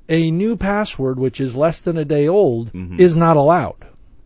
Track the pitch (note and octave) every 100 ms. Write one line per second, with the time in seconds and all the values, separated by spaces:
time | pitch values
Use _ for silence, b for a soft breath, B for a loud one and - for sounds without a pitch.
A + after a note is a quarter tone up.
0 | - E3 D#3+ E3+ A3 G#3+ F#3+ G#3 G#3 -
1 | C3 C3 C3 - C3 B2+ D#3+ - F3+ E3
2 | D3 D3 D3 G3+ D#3+ A#2 A#2 F2+ F2+ F#2
3 | F3+ E3 E3 D#3 C#3+ F3 G#2+ - - -
4 | - -